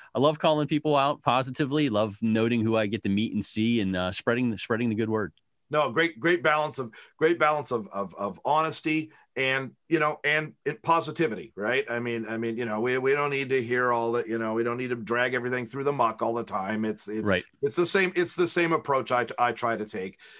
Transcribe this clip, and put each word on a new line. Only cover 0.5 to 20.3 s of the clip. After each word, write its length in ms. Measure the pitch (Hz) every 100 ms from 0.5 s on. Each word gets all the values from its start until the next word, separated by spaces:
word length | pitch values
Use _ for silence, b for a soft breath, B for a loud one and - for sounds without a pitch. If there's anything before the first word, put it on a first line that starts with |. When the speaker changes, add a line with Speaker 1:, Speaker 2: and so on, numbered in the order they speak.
| 151 143
Speaker 1:
people 300 | 147 151 143
out 240 | 139 -
positively, 680 | 131 127 127 127 135 151 139
love 260 | 104 110 98
noting 400 | 113 110 117 120
who 140 | 110 113
I 100 | 107
get 160 | 110
to 80 | 101
meet 240 | 101 110
and 100 | 104
see 360 | - 107 113 117
and, 160 | 95 92
uh, 160 | 90
spreading, 440 | - - 120 123 101
spreading 320 | - 113 120
the 60 |
good 160 | 107 110
word. 220 | 107 87 _ _ _ -
Speaker 2:
No, 200 | 151 135
great, 300 | 147 170 117
great 220 | 165 175
balance 360 | 156 151 151 139
of, 140 | 117 B B -
great 200 | 160 170
balance 320 | 151 151 135
of, 180 | 120 92
of, 260 | 98 95
of 240 | - 101 85
honesty 680 | 131 151 160 - 160 156 156 B B
and, 380 | 131 131 135 131 _ -
you 100 | 160
know, 220 | 151 151
and 300 | 147 156 156 -
it, 180 | 147 147
positivity, 720 | 165 165 143 - 156 95 71 98
right? 280 | 107 131 143
I 80 | 120
mean, 280 | 120 117 107
I 80 | 113
mean, 200 | 117 113
you 100 | 117
know, 140 | 107
we, 180 | 123 131
we 140 | 131
don't 180 | 143 147
need 180 | 139 131
to 120 | 131
hear 300 | 117 123 123
all 220 | 120 117
that, 160 | 120 113
you 100 | 113
know, 140 | 113
we 100 | 113
don't 140 | 117 123
need 140 | 127
to 40 |
drag 400 | 117 104 120 127
everything 320 | 123 123 127 113
through 180 | 139
the 80 | 143
muck 300 | 139 113 107
all 120 | 117
the 100 | 117
time. 400 | 107 101 95 107
It's, 240 | 110 104 101
it's, 200 | 107 101
Speaker 1:
Right. 160 | 90 - -
Speaker 2:
it's 120 | 139
the 120 | 170 170
same, 260 | 196 185
it's 220 | 180 165 175
the 100 | 170
same 260 | 180 165
approach 380 | 156 - 131 113
I, 160 | 123 113 -
I 140 | 123
try 220 | 113 117
to 120 | 107 107
take 340 | 101 95 - B